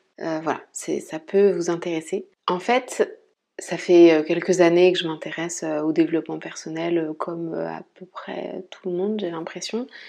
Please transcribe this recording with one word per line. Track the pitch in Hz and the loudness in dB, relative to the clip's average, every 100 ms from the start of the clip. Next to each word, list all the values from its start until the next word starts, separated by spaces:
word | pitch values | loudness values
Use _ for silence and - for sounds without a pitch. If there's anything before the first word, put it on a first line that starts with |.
| _ - | _ -10
euh, | 165 160 | -6 -4
voilà, | 160 - - | -4 -6 -6
c'est, | - - 151 | -12 -6 -6
ça | - 160 | -6 -12
peut | - 196 202 | -2 4 4
vous | 180 170 | 4 -2
intéresser. | 170 175 165 160 196 - _ - | -2 -2 -4 -4 -8 -8 _ -6
En | 180 | -4
fait, | 180 247 254 - - - _ _ _ - | 0 0 0 -2 -2 -4 _ _ _ -16
ça | - 170 | -8 -4
fait, | - 175 170 | 6 10 10
euh, | 160 | 8
quelques | 151 170 170 175 | 2 -2 2 4
années | 175 170 180 | 6 6 6
que | 185 | 4
je | 170 | -2
m'intéresse, | 156 165 156 170 - | -6 -10 -8 -8 -6
euh, | 160 151 | -4 -2
au | 156 | 0
développement | 160 160 165 156 156 | 2 2 0 -4 -8
personnel, | 160 - - 160 165 170 | -10 -12 -10 -6 -2 0
euh, | 156 | -2
comme, | 156 - 170 165 | -6 -8 -6 -6
euh, | 170 165 | -6 -6
à | 160 - | -8 -12
peu | - 180 | -20 -20
près | - - 185 - 185 185 | -16 -12 -10 -8 -10 -14
tout | - 190 | -12 -6
le | 175 | -4
monde, | 196 214 | -2 -2
j'ai | 185 | -4
l'impression, | 165 170 180 175 220 262 - | -6 -6 -8 -6 -6 -8 -12